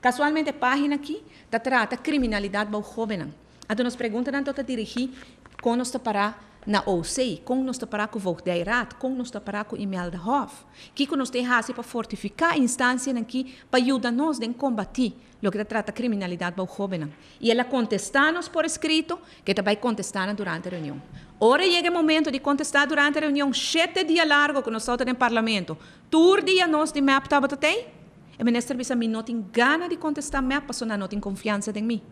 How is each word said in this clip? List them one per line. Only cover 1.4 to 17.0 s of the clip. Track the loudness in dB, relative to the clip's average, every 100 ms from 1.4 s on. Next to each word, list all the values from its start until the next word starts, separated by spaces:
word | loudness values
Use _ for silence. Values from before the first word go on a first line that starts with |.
| -6
tá | -4
trata | 2 2 2 -2
criminalidade | 0 0 0 -2 -2 -2 -2
para | -4
o |
jovem. | -6 -6 -4 -4 -6 -12 -20 -20 -8
Então, | -2
nos | -2
perguntam, | -2 -4 -2 -2 -2
então, | -4
tá | -4
dirigir | -4 -4 -4 -4 -4 -6 -20 -20 -20 -6
com | -2 0
nós | -2
tá | -4
parar | -2 0 -2 -4 -20 -14 0
na | 0 2
O | 0
C | 0 -2
I, | -2 -2
com | -2 -2
nós | -2 -6
tá | -6
parar | -6 -4
com | -4
o |
voto | -4 -4
de | -2
Airat, | -2 0 -2 -4
com | -6 -6
nós | -4 -6
tá | -8
parar | -8 -6
com | -6 -6
o |
Imelda | -4 -4 -6 -6
Hoff. | -2 -2 -2 -10 -20 -20 -20
Que | -4 -2
que | -2
nós | -2
tem | -2 0
para | 0 0 -8
fortificar | -8 -8 -6 -8 -8 0 0
a | 4
instância | 2 2 0 0 -2 -4
aqui, | -4 -6 -6 -12 0
para | 2
ajudar | 4 2 2
nós | 0 0 0
a | -4
combater | -2 -2 -2 -4 -2 -2 -2 -20 -4
lo | -2
que | -2
trata | -4 -4 -4
criminalidade | -4 -2 -2 -4 -4 -6
para | -4
o | -6
jovem. | -4 -4 -4